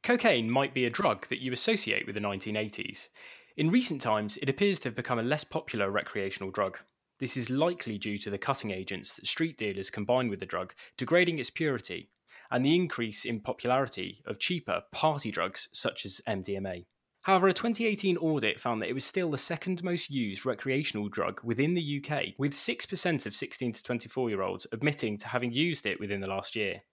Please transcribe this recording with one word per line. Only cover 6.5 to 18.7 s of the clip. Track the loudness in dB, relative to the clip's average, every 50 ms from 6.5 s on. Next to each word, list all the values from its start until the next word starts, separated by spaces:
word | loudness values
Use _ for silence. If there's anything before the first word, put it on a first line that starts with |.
drug. | 0 0 0 0 -2 -8 -18 _ _ _ _ _ _ _
This | -4 -2 -2
is | -2 -2 0
likely | 2 2 2 2 2 -2 -6 -6 -6 -4
due | -4 -4 -4 -4
to | -4 -4
the | -4 -2
cutting | 0 0 0 0 0 -4
agents | -4 -4 -4 -6 -6 -6 -6 -8 -10
that | -6 -6
street | -6 -2 0 -2 -2 -2 -4
dealers | -4 -4 -2 -4 -6 -6
combine | -4 -4 2 4 4 4 4 2
with | -2 -4
the | -4
drug, | -4 -4 -4 -4 -6 -10 -20 -20 -18 _
degrading | -8 0 4 6 6 6 4 2 -2
its | -4 -4
purity, | _ -2 0 0 0 -2 -4 -6 -8 -8 -10 _ _ _ _ _ -20 -20 -8 -2
and | 0 2 4
the | 6 6
increase | 4 4 2 0 -2 -2 -2 -2 -4 -4
in | -2 -4 -4
popularity | -2 -4 -6 -2 0 2 2 2 2 0 -2 -6 -6 -6 -8 -10 _
of | -8 -4 -2
cheaper | 0 0 0 -2 0 -2 -2 -2 -2 _
party | -4 2 2 4 4 2 -2 -4
drugs | -2 -2 -2 -2 -2 -6 -10 -8
such | -6 -2 -2 -2 -2 -4 -8
as | -6 -6 -6 -2
M | -2 -2 -2
D | -2 -4 -4
M | -4 -4
A. | -4 -6 -8 -10 _ _ _ _ _ _ _
However, | 4 4 6 8 8 6
a |
twenty | 4 4 0 0 0 2 0
eighteen | 0 0 2 2 2 2
audit | 4 4 2 2 4 4 2 0 2
found | 0 0